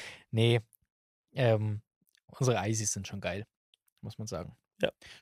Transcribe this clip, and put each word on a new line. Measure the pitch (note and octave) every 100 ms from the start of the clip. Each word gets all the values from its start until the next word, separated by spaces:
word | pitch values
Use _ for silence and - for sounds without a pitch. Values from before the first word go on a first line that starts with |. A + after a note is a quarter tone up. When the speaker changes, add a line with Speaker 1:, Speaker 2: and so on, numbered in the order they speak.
| - - _
Speaker 1:
Nee, | A2+ A#2 A#2 - _ _ _ _ _ _
ähm, | C#3 A#2+ G#2+ G#2+ G#2+ - _ _ _ _
unsere | - B2+ G#2+
Eisis | G2+ A2 G#2
sind | G2 F#2
schon | G2+
geil, | F2+ F#2+ - _ _ _ _ _
muss | A2 -
man | A2
sagen. | E2+ - - _ -
Speaker 2:
Ja. | - - - -